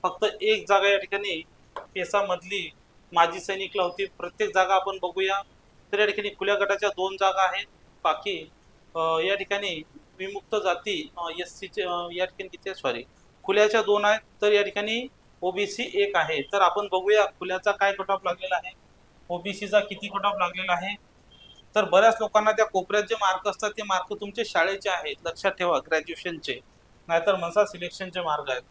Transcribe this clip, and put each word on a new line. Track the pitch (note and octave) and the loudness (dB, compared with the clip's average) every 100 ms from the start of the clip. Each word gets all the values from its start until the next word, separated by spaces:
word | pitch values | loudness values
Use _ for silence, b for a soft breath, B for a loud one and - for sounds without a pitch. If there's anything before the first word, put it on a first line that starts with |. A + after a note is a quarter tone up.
फक्त | F#3 - G#3+ - | -2 0 -2 0
एक | G#3+ G#3+ E3+ | 0 0 4
जागा | G3 G3 | 4 6
या | G3 | 2
ठिकाणी | G3 G3+ G#3 E3 - _ - - | 0 -6 -4 -6 -8 _ -16 -16
पेसामधली | - F#3+ F3 G3+ G3+ F3+ F3+ G3 D#3+ - _ _ _ | -12 -8 -2 0 0 -4 -4 -6 -6 -14 _ _ _
माजी | E3+ E3+ F3+ | 4 4 2
सैनिकला | F3 G3 F#3+ G3+ | -6 -6 -4 -2
होती. | F3 F3+ G3 | -2 -2 -8
प्रत्येक | - F3 - F3 F#3 | -6 -10 -4 0 2
जागा | F#3 | 4
आपण | F#3+ F#3+ F#3+ | 4 2 -4
बघूया. | F3+ F#3+ F#3+ G3 - _ _ _ _ | -4 -2 0 0 -4 _ _ _ _
तर | G3+ | 2
या | G#3 | 2
ठिकाणी | G3+ G3+ | 2 -6
खुल्या | - G3 G3+ | -4 0 2
गटाच्या | G3 G3 G#3 | 2 2 0
दोन | - F#3+ G3 | 0 -4 2
जागा | G3 F#3 | 2 4
आहेत, | F#3 F#3+ G#3 _ - _ | 0 0 -10 _ -20 _
बाकी, | D#3+ D#3 G#3 F3 D#3 _ _ _ _ E3 | 0 0 -2 -6 -10 _ _ _ _ -2
अ, | |
या | E3 D#3+ F3+ G3+ | 0 2 0 -2
ठिकाणी | F#3+ G3+ G3+ D#3+ - - _ - | -2 -4 -4 -8 -12 -20 _ -12
विमुक्त | F#3+ C#4 _ G#3+ | -10 -10 _ -2
जाती, | F#3 F3 G#3+ F3+ D#3 - | 0 -2 -4 -6 -6 -8
अ, | E3+ E3+ | -8 -8
एससीचे, | F3 - F#3 - | -12 -12 -12 -6
अ, | F3+ F3 F3 F3 | -4 -4 -6 -4
या | F#3 | -4
ठिकाणी | - F#3+ | -6 -16
किती | - F#3+ | -12 -12
आहे? | F#3 | -6
सॉरी, | C3+ A#2 - _ _ _ | -4 -4 -10 _ _ _
खुल्याच्या | - G3 G#3+ A3+ | 0 4 4 4
दोन | G#3 G#3 G#3 | 2 2 4
आहेत, | A3 _ - | 0 _ -2
तर | G#3 | 2
या | G#3 | 4
ठिकाणी | G3+ G3+ G#3 A3+ C4 _ _ _ | 2 -2 -2 -4 -6 _ _ _
ओबीसी | F3+ F#3 G3+ G#3+ B3 | -4 -2 -4 -4 -4
एक | G3+ G3+ F#3 | 0 2 2
आहे. | D#3 D#3 | 0 -2
तर | C#3 G3+ | 0 4
आपण | F3+ G3+ G#3 | 4 2 -2
बघूया | F#3 F#3+ G#3+ G3 | 0 4 4 4
खुल्याचा | _ F3+ F#3 G#3 | _ -6 -2 0
काय | G3 G3 | 2 0
कट | G3 F#3+ | 0 -2
ऑफ | F#3+ F#3+ | -2 -2
लागलेला | F3+ F#3 F3+ | -4 -2 -4
आहे, | F5+ - _ _ _ _ - | -4 -18 _ _ _ _ -10
ओबीसीचा | F3 F#3+ G3 G3+ G#3 | -8 -6 -8 2 2
किती | G3+ F#3+ G#3 | 2 -10 -8
कट | G3 G3+ | -2 -2
ऑफ | G3+ | 0
लागलेला | F3 F#3 F#3 | -2 -2 -2
आहे. | F3 F#3 G#3 _ _ _ - - - - G#3+ | -2 -2 -10 _ _ _ -20 -20 -20 -2 0
तर | F#3+ | 6
बऱ्याच | F#3 A3 A3 | 8 8 4
लोकांना | G#3+ G#3+ G#3+ | 2 4 4
त्या | G#3+ A3 | 2 2
कोपऱ्यात | F#3+ F#3 G#3 | 0 0 -2
जे | G#3 A3 | 0 0
मार्क | G3 F#3 G#3 | 0 0 -4
असतात, | F#3+ G#3+ | -2 -6
ते | G#3 | -6
मार्क | G#3 F#3+ - | -2 -2 -2
तुमचे | G#3 G3+ G3+ A3 | -10 -8 -6 -2
शाळेचे | F3+ F3 G3 G3+ | 2 2 0 -4
आहेत, | F3+ D3+ D3 E3+ | -4 -4 -8 -8
लक्षात | - G3 | -2 -4
ठेवा, | F#3 F3+ E3+ | 0 0 0
ग्रॅज्युएशनचे, | - D#3+ D#3 E3 F3+ D#3+ - B2 _ _ _ _ - | 0 -2 -2 -10 -8 -8 -8 -10 _ _ _ _ -2
नाहीतर | E3+ E3 F#3+ | 0 2 0
मनसा | E3+ F#3 G3+ | 0 2 2
सिलेक्शनचे | F3 F3 - F#3+ F3+ | -2 -10 -8 -8 -4
मार्क | E3+ D3 C#3 | -2 -2 -2
आहेत. | B2+ - | -6 -6